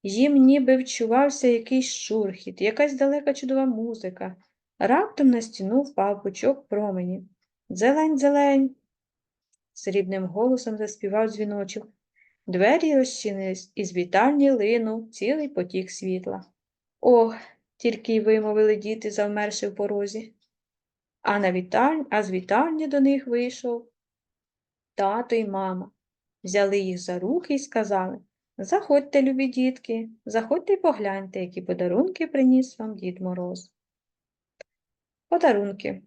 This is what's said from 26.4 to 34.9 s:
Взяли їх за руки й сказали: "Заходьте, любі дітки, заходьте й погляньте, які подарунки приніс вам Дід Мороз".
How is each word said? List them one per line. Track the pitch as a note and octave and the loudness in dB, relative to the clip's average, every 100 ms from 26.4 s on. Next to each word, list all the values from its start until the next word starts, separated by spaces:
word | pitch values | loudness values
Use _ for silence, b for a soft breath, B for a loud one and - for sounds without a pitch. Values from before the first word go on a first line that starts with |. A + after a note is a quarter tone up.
Взяли | F#3 G3+ G3 G3+ | -4 0 2 0
їх | F#3+ F3+ | -2 -6
за | F3+ F3+ | -8 -6
руки | F3+ E4+ - | -2 -4 -2
й | C#4 | -4
сказали: | - A3+ G3+ G3 F#3 - _ _ _ - | -2 -4 0 -2 -2 -8 _ _ _ -16
"Заходьте, | F#3+ G4 G4+ C#4+ C#4+ C#4+ | -2 -2 2 2 4 2
любі | C4+ C4 C4+ | 2 0 -2
дітки, | B3+ B3+ B3+ - A3+ A3+ - - | 0 -2 -2 -8 -6 -6 -14 -4
заходьте | A3 A3+ D#4+ F#4+ | -4 0 -4 0
й | F#4+ | 2
погляньте, | F4 A#3 G3+ G3 F#3+ F#3+ | 2 0 -4 -4 -8 -8
які | F3+ F3+ | -8 -10
подарунки | F3+ F3+ F3+ F#3 F#4 F#4 D#4+ | -6 -4 0 0 0 -2 -4
приніс | C#4 B3+ C4 C4 - | 2 4 4 2 -8
вам | A3 G3+ | -12 -10
Дід | F#3 F3+ | -10 -8
Мороз". | F#3 F3+ F3+ F3+ - _ _ _ _ _ _ _ _ _ - _ _ | -8 -6 -8 -10 -14 _ _ _ _ _ _ _ _ _ -20 _ _